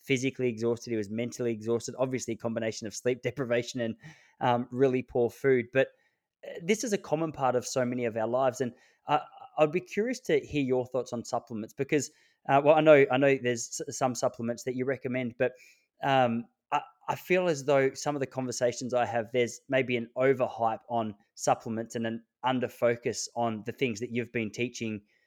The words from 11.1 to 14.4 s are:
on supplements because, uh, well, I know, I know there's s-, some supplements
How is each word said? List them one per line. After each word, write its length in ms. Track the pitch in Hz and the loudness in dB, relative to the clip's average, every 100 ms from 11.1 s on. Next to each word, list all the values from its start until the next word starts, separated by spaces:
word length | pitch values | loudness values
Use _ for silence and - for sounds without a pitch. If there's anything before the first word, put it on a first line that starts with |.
on 120 | 117 | -6
supplements 500 | - 120 - 110 110 | -4 -6 -6 -10 -10
because, 360 | - 135 151 117 - _ _ - | -8 -2 0 -2 -8 _ _ 0
uh, 120 | 139 | 4
well, 100 | 143 | 6
I 60 | 156 | 6
know, 240 | 156 147 139 | 10 10 8
I 60 | 127 | 4
know 200 | 139 139 | 4 4
there's 400 | 123 120 - - 147 | 2 -2 -4 -10 -10
s-, 100 | - | -2
some 180 | 131 | -2
supplements 500 | 117 127 - | 0 -2 -2